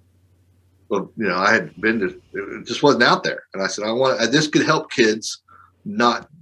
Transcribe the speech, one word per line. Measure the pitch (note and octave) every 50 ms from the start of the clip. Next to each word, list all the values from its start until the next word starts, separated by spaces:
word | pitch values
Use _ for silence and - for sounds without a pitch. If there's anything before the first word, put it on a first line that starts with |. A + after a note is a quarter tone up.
| _ _ _ _ _ _ _ _ _ _ _ _ _ _ _ _ _ -
well, | G#2 G2 E2+ - -
you | A2+ G#2+ F#2
know, | F2
I | F#2 G2 G#2
had | A2+ G#2 E2+ D#2 - F2
been | G#2 A2 A2+ A2
to, | F#2+ F2+ - - - _ -
it | G2 G2+ - - G#2 -
just | - A2+ -
wasn't | D3+ C#3+ A#2+ A2+ B2
out | C#3+ F#3 F#3 -
there. | D2 - - - _ -
And | F#2+
I | F#2+
said, | F#2+ - G#2+ G#2
"I | A2
want, | A#2 B2+ C3 C3 C3 B2 A#2 A2+
this | C3+ D#3 D3+ D3+
could | - D3 -
help | D3+ D#3+ D3+ - -
kids | - - A2+ G#2+ A2 A2+ - - - - _ _ - - - _ _ _ _
not | G#2+ G2+ A2 A#2+ A#2+ A2+ A2+ - - - -